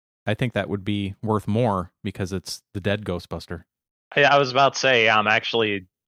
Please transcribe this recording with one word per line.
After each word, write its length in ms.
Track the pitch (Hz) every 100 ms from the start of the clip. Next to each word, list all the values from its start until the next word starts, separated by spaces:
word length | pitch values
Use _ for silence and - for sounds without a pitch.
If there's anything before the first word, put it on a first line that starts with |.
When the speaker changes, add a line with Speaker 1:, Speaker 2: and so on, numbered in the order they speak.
| _ _ -
Speaker 1:
I 80 |
think 200 | 107 127
that 160 | 104 95
would 140 | 101
be 320 | 95 101 98 101
worth 240 | 107 107 -
more 440 | 107 123 95 87 _
because 300 | 101 - 92
it's 280 | 95 - - _
the 80 | 101
dead 240 | 92 104 98
Ghostbuster. 580 | 87 - 85 - 87 - _ _ _ _ -
Speaker 2:
Yeah, 160 | 143
I 40 | 143
was 140 | 131
about 220 | 127 135
to 60 | -
say, 300 | 131 123 110
I'm 180 | 107 104
actually 600 | 113 - 117 107 101 92 _